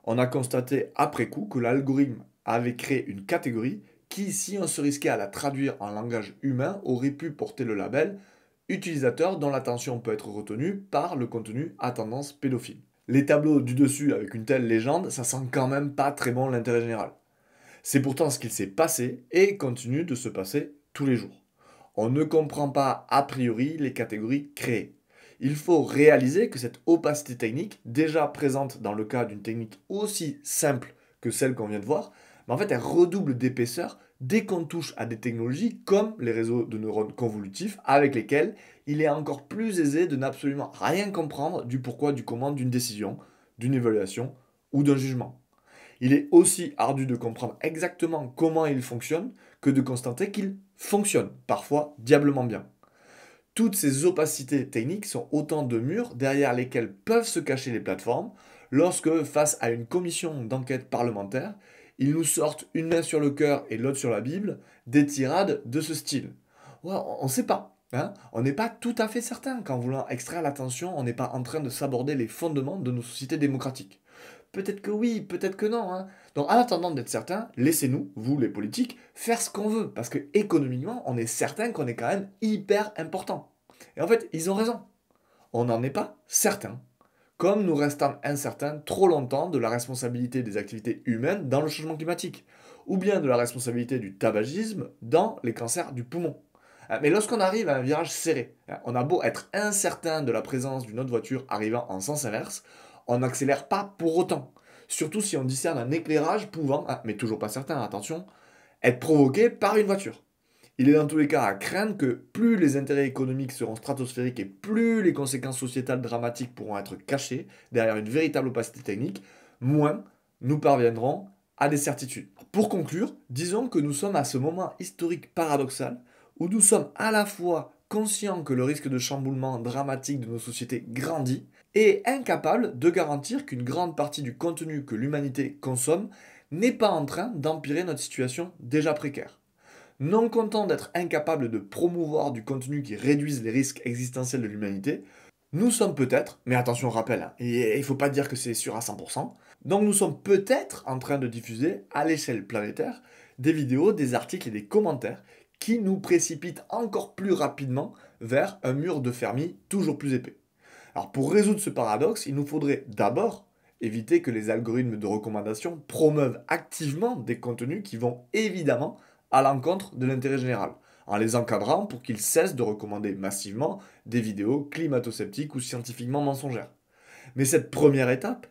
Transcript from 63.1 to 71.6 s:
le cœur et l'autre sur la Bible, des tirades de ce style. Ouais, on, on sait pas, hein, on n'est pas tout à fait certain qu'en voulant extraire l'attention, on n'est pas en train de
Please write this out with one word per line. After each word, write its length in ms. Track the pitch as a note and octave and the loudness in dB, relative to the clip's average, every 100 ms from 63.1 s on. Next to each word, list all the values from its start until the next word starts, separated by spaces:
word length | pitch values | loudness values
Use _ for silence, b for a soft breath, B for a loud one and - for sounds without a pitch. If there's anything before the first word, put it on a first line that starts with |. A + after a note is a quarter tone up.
| D3+ | 2
le 100 | C#3+ | 2
cœur 340 | C#3+ D3 C#3 - | 4 2 2 -2
et 80 | A2+ | -2
l'autre 220 | C3 C#3 | -2 0
sur 100 | B2 | 0
la 120 | G#2+ | 0
Bible, 380 | B2 F#3 G3+ C3 B B A#2+ | -2 -4 -4 -6 B B 2
des 180 | C#3+ C#3+ | 4 4
tirades 560 | C3+ C3 F3 G3 - A#2 | 2 2 2 2 0 -2
de 160 | C#3+ | -4
ce 120 | D#3 | -2
style. 400 | D3 - C3 - - B B B B | -6 -4 -6 -6 -14 B B B B
Ouais, 120 | F3 F#3+ | -6 -6
on, 300 | - A#2+ C3+ | -4 -4 -2
on 20 | |
sait 180 | B3+ - | 0 0
pas, 320 | F#3+ - _ _ | -2 -4 _ _
hein, 240 | B2+ F3 B B | -4 -4 B B
on 100 | A2 | -2
n'est 120 | C3 | 0
pas 160 | C#3+ A3+ | 0 -2
tout 260 | - A#3+ A#3+ | -2 -4 0
à 100 | A3 | -2
fait 140 | A#3+ | -2
certain 400 | - A#3+ C4+ B3+ | -6 -8 -8 -8
qu'en 160 | E3 B2 | -4 -4
voulant 300 | B2 C3+ - | -2 -4 -4
extraire 340 | B2+ - E3+ | -8 -6 -4
l'attention, 560 | D3+ C#3+ C3 B2+ F3 D#3+ | -4 -4 -6 -6 -6 -4
on 60 | |
n'est 100 | A#2+ | -2
pas 160 | A#2+ B2+ | -2 -4
en 120 | B2+ | -4
train 160 | B2 | -6
de 100 | D#3 | -4